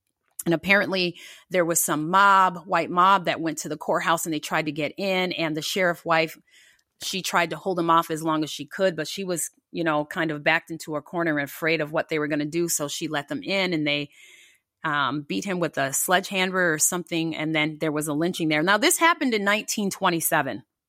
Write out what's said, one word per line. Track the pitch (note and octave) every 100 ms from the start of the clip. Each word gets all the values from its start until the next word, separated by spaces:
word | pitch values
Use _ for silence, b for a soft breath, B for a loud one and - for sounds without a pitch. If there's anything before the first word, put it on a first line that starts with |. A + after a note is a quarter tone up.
| _ _ _ - F3+
And |
apparently | D#3+ F#3 G3+ - F#3 F3 - B B B
there | F3+
was | E3+ E3
some | - D3+ D#3
mob, | F#3+ G3+ F#3+ F#3 F3
white | F3+ E3+ C#3+
mob, | F3 F#3 G3 E3+
that | C3+
went | D#3+ D3+
to | D#3+
the | D3+
courthouse | - E3+ F3 E3
and | E3+
they | D3+
tried | - D#3+ D#3
to |
get | D3 D3 -
in. | G3 F#3 F3+
And | - E3 D#3
the |
sheriff | - G3+ F3+ E3
wife, | E3 D#3+ D#3 - _ b b b b -
she | - F#3
tried | - F3+ E3+
to | D#3
hold | G3 F3+
him | E3+
off | E3 E3
as | D#3
long | E3 D#3
as | D3
she | - C#3
could, | - F#3+ D#3+
but | D3+
she | G3
was, | F#3 E3+ - _ _
you | F3
know, | E3 D3+
kind | D3+ F3+ E3
of | D3
backed | D#3 E3 -
into | D#3+ E3 D3
a |
corner | - F3 E3 D3
and | C#3
afraid | - D#3+ D#3+
of | D#3+
what | D#3+ -
they | D#3
were | D3+
gonna | D3+
do. | D3 E3+ E3+
So | - C#3+
she | - D#3
let | D3+ -
them | C#3+
in | - G3 F#3
and | D#3+ D3
they, | D3 C#3+ b b b b b b _
um, | D#3+ D3 C3+ D3
beat | C#3+ F#3+ G3
him | F3+
with | D#3 -
a | C3+
sledgehammer | - - F#3 F#3 F#3+ F#3 F#3 F3
or | D#3
something. | - F3+ - E3 D#3+
And | - D#3
then | D#3 D#3 D3+
there | D#3+
was | D3+ D#3
a |
lynching | D3 E3+ F3 D#3
there. | D3+
Now, | F3+ G#3
this | C#4+ -
happened | E4 E4+ C4+
in | A3
nineteen | G3+ G#3+ - A3+ G3
twenty-seven. | - F#3 E3+ - D#3+ C3+ G2+ - _